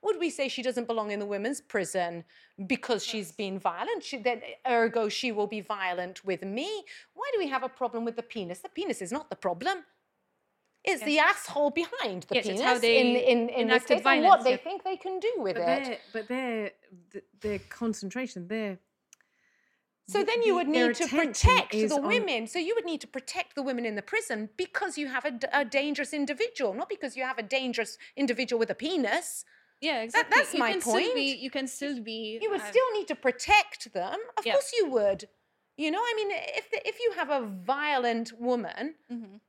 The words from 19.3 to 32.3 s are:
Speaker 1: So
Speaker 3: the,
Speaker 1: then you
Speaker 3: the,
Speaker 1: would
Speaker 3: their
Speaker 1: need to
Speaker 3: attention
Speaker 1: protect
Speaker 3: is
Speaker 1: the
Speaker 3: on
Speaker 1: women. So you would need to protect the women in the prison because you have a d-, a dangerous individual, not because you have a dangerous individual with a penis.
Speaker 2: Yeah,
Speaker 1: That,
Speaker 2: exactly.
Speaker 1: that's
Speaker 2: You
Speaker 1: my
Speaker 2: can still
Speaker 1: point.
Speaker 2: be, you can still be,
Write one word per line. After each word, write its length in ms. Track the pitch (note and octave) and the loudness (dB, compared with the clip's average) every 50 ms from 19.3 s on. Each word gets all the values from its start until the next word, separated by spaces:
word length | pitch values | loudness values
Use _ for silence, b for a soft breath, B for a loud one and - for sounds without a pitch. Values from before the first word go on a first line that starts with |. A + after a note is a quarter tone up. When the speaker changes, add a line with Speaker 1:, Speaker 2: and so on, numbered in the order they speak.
| _ _ _ _ _ _ _ _ _ _ _ _ _ _ _ - | _ _ _ _ _ _ _ _ _ _ _ _ _ _ _ -4
Speaker 1:
So 120 | - G#4 | -2 0
Speaker 3:
the, 60 | G4+ | 0
Speaker 1:
then 160 | - A4+ A#4+ A#4 | 2 2 2 4
you 100 | A4 F#4+ | 4 4
Speaker 3:
the, 20 | |
Speaker 1:
would 160 | F4 F4 C#4 D4+ | 2 2 2 2
Speaker 3:
their 140 | - A#3+ A#3+ | 4 4 2
Speaker 1:
need 80 | A#3+ | 2
to 80 | - F4 | 0 -2
Speaker 3:
attention 460 | C4+ G#3+ D4 E4 D4 G#3 - - A#4 | 0 2 2 2 2 0 4 6 6
Speaker 1:
protect 240 | B4+ B4+ - - - | 6 6 4 0 0
Speaker 3:
is 160 | G#3+ A3 G#3+ | 0 0 2
Speaker 1:
the 60 | D4+ | 2
Speaker 3:
on 100 | C#4+ C#4 | 0 2
Speaker 1:
women. 400 | D#4+ A4 B4 A4 F#4+ C#4 A3+ A3 | 2 2 2 2 0 -2 -2 -4
So 140 | A3 - F4+ | -4 -4 -4
you 140 | E4 E4+ A4+ | -2 0 0
would 80 | A#4 A4+ | -2 -2
need 160 | F4+ E4 C#4+ | -2 -6 -6
to 80 | - - | -6 -8
protect 480 | - C4+ - - - F#4 F4 - _ | -10 -10 -10 -8 -8 -8 -8 -6 _
the 60 | - C4+ | -6 -4
women 220 | C4 C4 A#3+ A#3+ | -2 -2 -2 -4
in 120 | A3+ G#3+ | -4 -4
the 60 | G#3 G3 | -6 -6
prison 460 | - - A4 A#4 - B3+ G#3+ G#3+ G#3+ _ | -4 -4 -4 -2 -2 -6 -6 -6 -8 _
because 400 | - F4+ - _ - G4 F#4+ - | -6 -8 -4 _ -4 -4 -2 -4
you 120 | - D4 C4+ | -4 -6 -4
have 160 | B3+ B3+ - | -4 -4 -4
a 80 | D4 B3+ | -4 -6
d-, 160 | A#3 C4+ C4+ - | -4 -6 0 0
a 120 | C#4 C#4+ | 0 0
dangerous 480 | A3+ - C#4 C#4 D4 D4 - D4 - - | 2 0 0 2 2 -2 -2 -4 -4 -2
individual, 580 | D4+ C#4+ C4 D4 - G#4+ B4 A#4 - C#4+ G#3+ F#3+ | -2 -2 -2 0 -2 -2 -4 -2 -2 -2 -2 0
not 160 | A3 E4 - | -2 -4 -6
because 280 | G#4+ - - C4+ - | -6 -6 -6 -8 -6
you 80 | B3+ C4 | -4 -6
have 140 | B3+ C4 - | -4 -4 -6
a 40 | A3+ | -4
dangerous 560 | G3 C4 C4+ C4 B3+ A#3 - A3+ G3+ - B B B B | -2 -2 0 0 0 -2 -2 -4 -4 -6 B B B B
individual 440 | - C#4 B3+ B3 A#3 C4 A3 B3 A3+ | -2 0 0 2 0 0 0 2 0
with 100 | A3+ - | 0 0
a 40 | G3 | -2
penis. 680 | - - D#4 F#4 E4+ B3+ G3+ A3+ E4 F4 - - - - b b b b b b _ | -4 -4 -2 0 0 0 2 0 -2 -2 -4 -10 -12 -14 b b b b b b _
Speaker 2:
Yeah, 140 | - D#4 D4+ | -2 -2 -2
Speaker 1:
That, 100 | B3 A3 | 0 -2
Speaker 2:
exactly. 320 | A3+ A#3+ G#4+ A4+ - - | 0 0 0 2 4 4
Speaker 1:
that's 160 | B4 C#5+ - - | 4 4 4 2
Speaker 2:
You 60 | - | 0
Speaker 1:
my 100 | B3 A3+ A3 | 2 2 2
Speaker 2:
can 80 | F#4 | 0
still 120 | - A#3+ A3 | 2 2 2
Speaker 1:
point. 220 | A3+ E4 A4 B4+ | 4 4 2 0
Speaker 2:
be, 180 | F#4+ C#4 C#4 C4+ | 0 0 0 -2
you 160 | A3 A#3 C4 | -2 -6 -6
can 160 | - C#4 C4+ | -4 -4 -6
still 340 | B3+ - - C#4+ C#4+ D4 B3 | -6 -8 -6 -6 -6 -6 -6
be, 380 | A3 A3 A3 A3 A3+ G#3+ | -6 -8 -8 -8 -6 -8